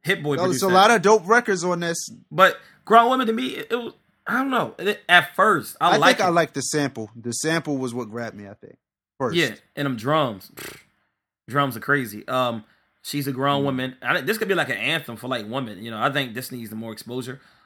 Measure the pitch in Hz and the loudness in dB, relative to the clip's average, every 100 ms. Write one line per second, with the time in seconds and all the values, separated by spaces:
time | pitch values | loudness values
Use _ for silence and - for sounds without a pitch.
0 | 156 190 147 143 185 131 190 185 208 226 | -4 -4 -2 0 0 0 4 6 8 6
1 | 180 220 170 233 233 185 175 175 170 170 | 6 4 6 4 4 -2 0 -2 -2 -6
2 | - - _ 151 185 - - _ - 226 | -8 -14 _ 6 6 4 -16 _ 6 8
3 | 233 262 226 226 254 - - 240 233 - | 8 2 2 -2 -4 -8 -6 -6 -6 -16
4 | _ _ - 233 269 254 127 - 185 208 | _ _ -6 -4 0 0 -2 -2 -4 -4
5 | - 175 156 - 214 175 107 - 165 208 | 4 4 4 2 4 2 -2 -2 2 6
6 | 170 233 185 170 156 143 - 151 139 123 | 4 4 2 2 0 -4 -4 -2 -2 -4
7 | 107 117 117 117 156 165 151 139 131 120 | -12 -10 -8 -4 -2 -2 -2 -4 -4 -6
8 | 110 113 117 101 101 104 - - _ _ | -10 -10 -10 -12 -18 -18 -20 -20 _ _
9 | _ _ 127 170 139 107 _ - 143 120 | _ _ -2 0 -2 -4 _ -8 -6 -4
10 | 117 156 135 98 - - - - _ _ | 0 0 0 -4 -14 -16 -16 -16 _ _
11 | _ _ _ _ - 139 139 113 - 143 | _ _ _ _ -6 -2 -2 -4 -2 -2
12 | 117 104 - 127 123 117 - _ _ _ | -2 -10 -6 -2 -2 -4 -12 _ _ _
13 | - 147 139 127 139 143 139 131 127 127 | -8 -6 -6 -2 0 0 0 -2 -6 -6
14 | 123 165 160 220 196 185 135 110 120 160 | -2 -2 -2 -4 -4 -4 -4 -4 -2 -4
15 | - 113 123 123 107 127 120 95 113 110 | -6 -12 -6 -6 -6 -8 -8 -12 -12 -4
16 | 131 139 127 110 123 127 110 110 113 107 | -2 -2 -6 -8 -12 -12 -12 -10 -12 -12
17 | - 123 123 123 _ _ | -10 -10 -8 -14 _ _